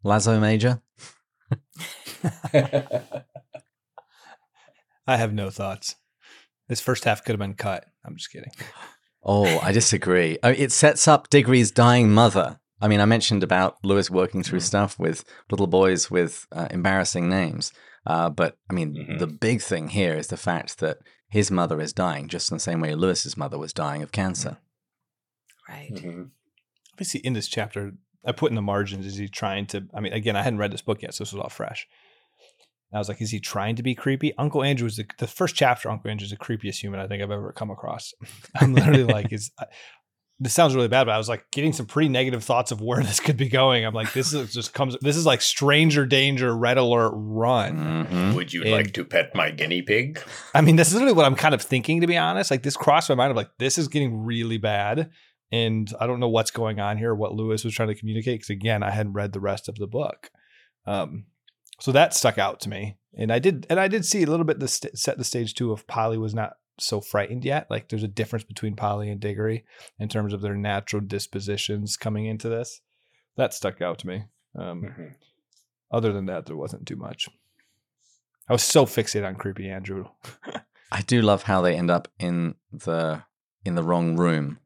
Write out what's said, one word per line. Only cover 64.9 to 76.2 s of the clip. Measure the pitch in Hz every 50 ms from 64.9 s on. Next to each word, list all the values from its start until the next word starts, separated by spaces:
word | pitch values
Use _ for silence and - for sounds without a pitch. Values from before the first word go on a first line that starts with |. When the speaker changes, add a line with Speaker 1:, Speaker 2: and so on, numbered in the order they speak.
| - 113
Speaker 2:
set | - - -
the | 139 123
stage | - - 123 117 110 -
too | - 127 117
of | 110 104 -
Polly | - - 117 110 113 113 110
was | 110 110 104
not | 110 110 - - _ _ _ _ _
so | - - - 104
frightened | 98 - - 104 101 - 113 123 127
yet. | 131 139 156 - _
Like, | 110 110 - _
there's | - 107
a | 107 107
difference | 101 - 110 - - 113 -
between | _ 107 - - 107 98
Polly | - 107 104 104 104 104 104
and | 104 101
Diggory | 101 104 101 98 107 110 113 113 _ _ _ - - - _ -
in | 104 107
terms | - 110 104 101 104
of | 98
their | 98 101 101
natural | 101 101 104 101 101 101 - - 104
dispositions | 104 98 101 101 - - - 98 101 104 104 98 - - 107 104 104 104 -
coming | - - 117 107 107 110
into | 110 110 110 - 117
this. | 113 113 123 - - - _ _ _ _ _ _ _ _ _ _ _ -
That | 131 - -
stuck | - - 95 92 _
out | 87 87 85 -
to | -
me. | 90 90 95 104 - _ _ _ _ _
Um, | - - 90 87 87
Speaker 3:
Mm-hmm. | 92 - - - 82 - - _ _ _ _ _ _ _ _ _ _ _ _ _ _ _
Speaker 2:
other | - 117 113 110
than | 101 101